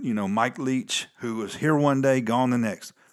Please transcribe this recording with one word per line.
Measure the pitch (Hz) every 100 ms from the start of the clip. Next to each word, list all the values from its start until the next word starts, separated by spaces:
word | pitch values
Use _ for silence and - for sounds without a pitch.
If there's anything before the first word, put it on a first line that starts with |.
you | 247
know, | 107 98
Mike | 104 123 123
Leach, | 131 131 - - - -
who | 120 113
was | - -
here | 151
one | 151 147 135
day, | 135 131
gone | 113 117 127
the | 123
next. | 113 90 - _ _